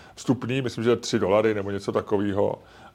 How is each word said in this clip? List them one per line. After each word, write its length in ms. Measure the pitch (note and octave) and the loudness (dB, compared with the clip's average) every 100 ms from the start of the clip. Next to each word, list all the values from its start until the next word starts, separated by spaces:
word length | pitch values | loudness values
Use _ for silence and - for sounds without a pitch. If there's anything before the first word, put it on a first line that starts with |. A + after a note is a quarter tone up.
| - - | -20 -6
vstupný, 460 | - A#2 A2+ C3 | 0 0 0 -2
myslím, 220 | B2 A#2 | -2 0
že 120 | A2+ A#2 | 2 2
tři 240 | - A2+ | 2 0
dolary 340 | F#2 G#2 A2 | 4 4 4
nebo 180 | G#2 G2 | 0 -4
něco 200 | G2 G2+ | -6 -4
takového. 680 | G#2+ - G2+ G#2 G2 G2+ - - - - | -4 0 -2 0 0 -2 -2 -12 -20 -10